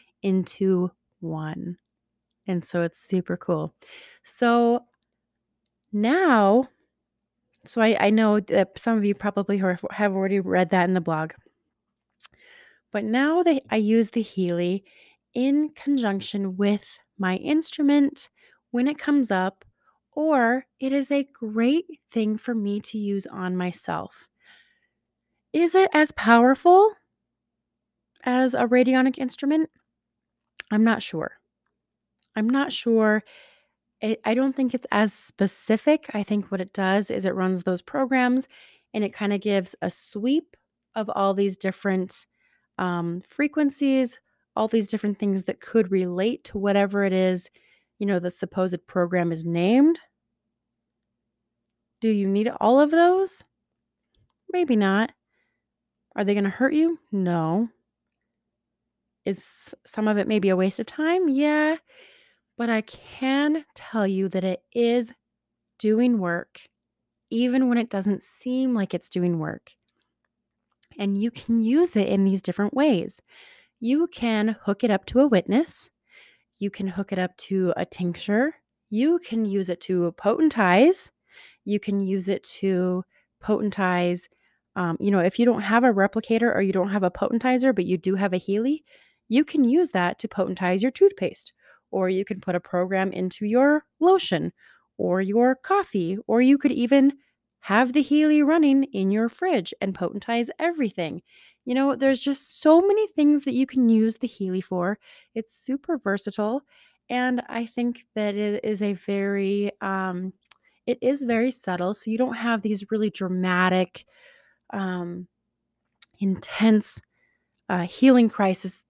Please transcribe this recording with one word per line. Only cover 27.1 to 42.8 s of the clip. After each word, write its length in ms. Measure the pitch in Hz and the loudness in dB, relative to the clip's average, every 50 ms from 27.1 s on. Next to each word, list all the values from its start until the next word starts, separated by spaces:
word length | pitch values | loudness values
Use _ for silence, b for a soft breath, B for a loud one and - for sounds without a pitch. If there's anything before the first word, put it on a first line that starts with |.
| _ _ _ _ _ _ _ _ _ _ _ _ _ _ _ _ _ _ _ _ _ _ - | _ _ _ _ _ _ _ _ _ _ _ _ _ _ _ _ _ _ _ _ _ _ -4
as 300 | 254 247 254 262 254 254 | -2 0 2 2 2 2
a 120 | - 240 | 0 2
radionic 520 | 220 247 247 254 254 262 262 262 269 254 | 4 4 4 4 4 4 4 4 2 0
instrument? 520 | - 269 247 - - 285 277 302 320 320 - _ _ _ _ _ _ _ _ _ _ _ _ _ _ _ _ _ - - _ | -2 -6 -8 -6 -4 0 0 2 2 0 -2 _ _ _ _ _ _ _ _ _ _ _ _ _ _ _ _ _ -18 -8 _
I'm 120 | 214 214 220 | 0 2 2
not 200 | 226 220 - - | 2 2 0 -4
sure. 300 | - - 156 - - - _ _ _ _ _ _ _ _ _ _ _ _ _ _ _ _ _ _ _ _ | -8 -8 -8 -8 -8 -10 _ _ _ _ _ _ _ _ _ _ _ _ _ _ _ _ _ _ _ _
I'm 140 | 214 214 233 | -4 -2 0
not 220 | 262 269 277 - | 0 0 -2 -2
sure. 520 | - - - 233 226 220 214 214 214 214 b b b b b b b b b b b b _ _ _ _ | -6 -4 -2 2 2 4 4 4 2 0 b b b b b b b b b b b b _ _ _ _
I, 160 | 214 214 220 - - | -6 -4 -4 -4 -2
I 100 | 214 226 | -2 0
don't 220 | 247 269 269 262 | 0 0 0 0
think 180 | 269 262 240 254 | -2 -2 -2 -2
it's 140 | 247 - - | -6 -4 -2
as 220 | - 208 214 202 - | 0 0 2 2 0
specific. 960 | - - - - - 196 190 - - - - 220 220 - 294 311 311 - - - | -4 -4 -6 -4 -2 -2 -2 0 -2 0 0 0 2 2 2 2 2 0 -6 -8
I 100 | 208 196 | -8 -4
think 260 | - 208 208 185 - | -2 -4 -4 -4 -6
what 120 | 196 190 | -6 -8
it 120 | 185 - - | -8 -8 -6
does 380 | 202 190 185 196 208 196 - | -2 0 0 0 0 0 -2
is 140 | - - 185 | -4 -4 -2
it 100 | 185 - | -4 -2
runs 280 | 190 185 185 185 175 - | -2 -2 -2 -2 -2 -2
those 180 | 190 180 175 | -4 -4 -4
programs 640 | - - - 277 269 247 269 254 247 247 254 262 - b b b b b b b b b - | -6 -6 -4 -4 -2 0 0 0 2 2 0 -2 -2 b b b b b b b b b -6
and 100 | 214 208 | -4 -4
it 100 | 202 - | -4 -4
kinda 240 | - 214 202 202 | -4 -4 -2 -2
gives 380 | 190 202 214 202 196 180 - - - | -2 -2 0 -2 0 -2 -4 -8 -6
a 80 | 170 185 | -6 -6
sweep 680 | - - - - - 208 214 254 285 330 - _ _ _ _ _ _ _ _ _ _ | -6 -6 -8 -8 -8 -4 -2 0 0 0 -2 _ _ _ _ _ _ _ _ _ _
of 140 | 220 208 214 - | -8 -6 -4 -2
all 200 | 202 196 196 190 | 0 0 0 2
these 240 | 196 202 196 185 | 0 0 -2 -2
different, 680 | - - 190 - - - 196 190 185 180 185 - - - - _ _ _ _ _ _ _ _ _ | -4 -6 -6 -6 -4 -4 -2 -2 -2 -2 -6 -10 -16 -18 -20 _ _ _ _ _ _ _ _ _
um, 440 | - | -6